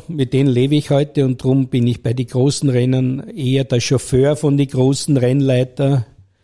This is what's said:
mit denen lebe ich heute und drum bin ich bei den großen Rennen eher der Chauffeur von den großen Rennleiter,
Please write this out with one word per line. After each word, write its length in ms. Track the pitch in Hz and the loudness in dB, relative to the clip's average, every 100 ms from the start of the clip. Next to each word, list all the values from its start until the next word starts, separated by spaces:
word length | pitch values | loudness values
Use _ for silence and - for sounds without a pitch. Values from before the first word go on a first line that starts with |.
| - | -8
mit 260 | 156 123 | -4 -2
denen 160 | 135 139 | 0 2
lebe 280 | 123 135 151 | 2 2 0
ich 140 | - | 0
heute 340 | 143 147 147 | 0 0 0
und 180 | 135 123 | -2 0
drum 240 | 135 135 127 | 0 0 0
bin 180 | 131 120 | 0 0
ich 160 | 117 | -2
bei 100 | 117 | -4
den 160 | 120 120 | -4 -4
großen 400 | 127 139 - 143 | 0 0 0 0
Rennen 600 | 123 127 131 127 135 - | 0 0 0 -2 -4 -10
eher 340 | 180 127 135 | -6 -2 0
der 160 | 131 123 | 0 -2
Chauffeur 560 | - 131 - 131 139 147 | 0 -2 0 2 2 2
von 200 | 151 139 | 0 0
den 120 | 135 | 0
großen 480 | 127 131 139 - 139 | 2 2 0 0 0
Rennleiter, 880 | 123 143 135 127 127 - 139 139 110 - _ _ | 2 2 2 0 0 -2 0 0 -4 -14 _ _